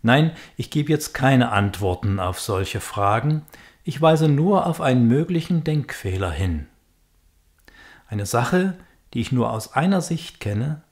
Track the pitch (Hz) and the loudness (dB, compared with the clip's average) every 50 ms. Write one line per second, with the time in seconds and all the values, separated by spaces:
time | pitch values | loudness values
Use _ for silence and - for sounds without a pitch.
0 | - 113 123 143 156 165 165 - - - _ - - - - 151 147 - 156 147 | 4 4 4 4 4 2 -2 -6 -18 -20 _ -10 -10 -4 -4 -4 0 0 -2 -2
1 | - - - - 135 135 135 127 120 117 107 101 101 98 90 90 101 92 92 - | -2 -6 -6 0 2 4 4 4 4 2 2 0 0 0 -2 -2 -2 -2 -2 -2
2 | - 101 98 98 90 90 92 - - - 104 95 98 - - 104 - - - 104 | -2 -2 -2 -2 -2 -4 -6 -6 -6 -4 -2 -2 -2 -4 -6 -8 -10 -8 -4 0
3 | 101 101 104 113 113 151 156 156 151 - - - - - _ _ _ - 143 135 | 0 2 2 2 0 -2 -2 -2 -6 -12 -20 -20 -20 -20 _ _ _ -10 -4 2
4 | 160 160 160 151 160 156 143 139 156 190 208 185 - 180 160 - - 139 127 127 | 4 4 4 6 4 4 4 4 4 2 2 2 2 0 -2 -2 0 2 4 4
5 | 120 113 120 143 170 - 180 165 160 - 175 165 156 160 156 151 139 - - - | 6 4 4 4 2 0 -2 -2 0 0 -2 0 0 0 -2 -2 -2 -4 -10 -8
6 | - 98 92 92 98 90 82 76 95 92 82 76 69 - _ _ _ _ _ _ | -6 -4 -4 -2 -2 -4 -2 -2 -2 -2 -2 -4 -6 -10 _ _ _ _ _ _
7 | _ _ _ _ _ _ _ _ _ _ _ _ _ - _ - - - - - | _ _ _ _ _ _ _ _ _ _ _ _ _ -20 _ -20 -20 -20 -20 -20
8 | _ _ 107 104 101 101 - 117 123 - - 180 185 190 180 - - _ _ _ | _ _ -8 -6 -6 -2 -2 -2 0 2 2 2 2 0 -4 -6 -14 _ _ _
9 | _ _ - 120 113 - 131 123 120 117 117 107 - - - 135 151 190 196 185 | _ _ -6 -6 -2 0 0 0 0 0 -2 -6 -8 -4 -2 0 2 2 2 0
10 | 165 - 175 160 - - - - - 104 101 104 120 147 156 151 - _ | 0 -2 -6 -6 -6 -10 -16 -8 -6 -4 -2 -2 -2 -4 -6 -8 -12 _